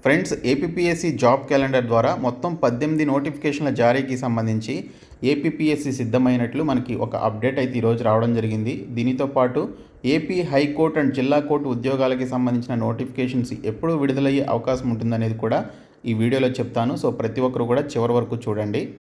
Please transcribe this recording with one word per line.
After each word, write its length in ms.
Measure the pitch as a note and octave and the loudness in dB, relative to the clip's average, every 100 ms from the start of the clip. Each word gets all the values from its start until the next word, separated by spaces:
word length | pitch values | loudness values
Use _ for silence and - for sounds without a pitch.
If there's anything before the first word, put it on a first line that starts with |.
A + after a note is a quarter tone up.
ఫ్రెండ్స్, 300 | C3+ D#3 F#3 D3+ | 4 2 2 -2
ఏపీపీఎస్సీ 640 | B2 C#3 D#3+ E3+ F3 E3 F3 B2+ | 0 0 0 0 0 0 -2 2
జాబ్ 200 | A#2+ C3 C3+ | 4 4 2
క్యాలెండర్ 380 | C#3 C#3 C3+ A#2 | 0 2 2 2
ద్వారా 240 | A#2 A#2+ F3+ | 2 2 2
మొత్తం 260 | B2 A#2+ F3 | -2 -2 -4
పద్దెనిమిది 500 | E3 B2+ A#2+ D3+ D#3 | 0 0 0 -2 0
నోటిఫికేషన్ల 680 | D3+ C#3 C#3+ C#3+ D#3 C#3+ D3+ | 2 0 -2 -4 -4 -2 -2
జారీకి 460 | B2 A#2 B2+ C3 B2+ | 2 4 4 0 -4
సంబంధించి 580 | B2+ A2+ A2+ A2 A2 D3 - - - - | -2 -2 0 -2 -4 -8 -10 -18 -20 -4
ఏపీపీఎస్సీ 680 | B2 D3 E3 D#3 D#3 D3 D3 | 0 0 0 0 0 0 -2
సిద్ధమైనట్లు 680 | C3 B2 B2 B2+ B2 A#2 C3 | -4 0 2 4 2 0 0
మనకి 320 | D#3 B2+ - | 0 0 -2
ఒక 220 | A2+ A2+ A2+ | -4 -2 0
అప్‌డేట్ 420 | A2 G#2+ A#2+ C3 | -2 0 -2 0
అయితే 160 | B2+ B2 | -2 0
ఈరోజు 240 | A2+ A#2 | 2 2
రావడం 300 | A2+ A2 A#2 | 4 4 4
జరిగింది. 400 | A#2 A2 A2 A2 D3 - A#2+ | 0 0 -2 -4 -4 -8 -2
దీనితో 300 | A#2+ C3 C#3 | -2 0 0
పాటు 340 | C#3 B2+ C3+ G3+ - - - | 2 2 0 -4 -8 -20 -6
ఏపీ 320 | B2 D3 - F3+ | 0 0 0 -2
హైకోర్టు 560 | D#3+ C#3 C#3+ - D#3+ D#3 | 2 2 2 2 0 2
and 120 | C#3 B2+ | 0 0
జిల్లా 200 | C3 D3 | 2 2
కోర్టు 280 | D3 D3 C#3+ | 2 -2 0
ఉద్యోగాలకి 580 | A#2 B2+ C3+ C3 B2+ B2+ | -2 -2 0 0 0 -2
సంబంధించిన 480 | B2+ B2+ A#2+ A#2 A#2+ A2+ | 0 0 0 -2 -2 -2
నోటిఫికేషన్స్ 680 | A#2 B2 - B2+ B2+ A#2 - | -2 -6 -4 -2 -2 -2 -4
ఎప్పుడు 300 | - A2 D#3+ D#3+ | -6 -4 -2 0
విడుదలయ్యే 420 | C#3 C3+ C#3 C#3 - | 0 2 2 2 0
అవకాశం 340 | A#2 A#2 B2+ B2+ | -2 0 -2 -2
ఉంటుందనేది 440 | A2+ A#2 A#2 A2+ A2 | -2 -2 0 -2 -2
కూడా 160 | A2+ C3+ A3 - - _ A#2 | -2 -2 -2 -12 -20 _ -4
ఈ 80 | |
వీడియోలో 360 | A2 A2+ C3+ B2+ B2+ | 0 2 2 0 0
చెప్తాను. 360 | A#2 A#2+ A#2+ D#3+ | -4 -2 -2 0
So, 80 | C3+ A2+ | -2 -2
ప్రతి 200 | A2+ A2+ B2+ | -4 0 0
ఒక్కరు 180 | B2 A#2 | 0 0
కూడా 120 | B2 D3 | 0 0
చివరి 220 | - A#2 A#2+ | -2 2 2
వరకు 180 | A2+ A2+ | 0 -4
చూడండి. 460 | - G#2 G#2 G#2+ G#3 - | -4 -4 -2 -2 -4 -10